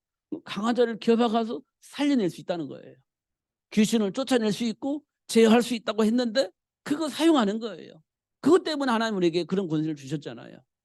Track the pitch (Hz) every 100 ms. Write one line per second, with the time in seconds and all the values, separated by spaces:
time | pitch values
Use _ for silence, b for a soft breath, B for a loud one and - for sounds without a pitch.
0 | _ _ _ - - - 226 247 233 220
1 | - 233 240 226 226 277 - _ - -
2 | 285 269 180 - - 175 139 127 131 135
3 | _ _ _ _ _ _ _ 202 214 226
4 | 202 254 269 254 214 180 233 - 277 294
5 | - _ - 226 226 240 233 240 - 214
6 | 214 240 247 233 285 - _ _ - 294
7 | 311 240 330 302 202 220 226 165 135 -
8 | _ _ _ _ 269 359 349 302 269 226
9 | 226 196 175 165 160 185 180 156 156 147
10 | 131 151 143 120 - - _ _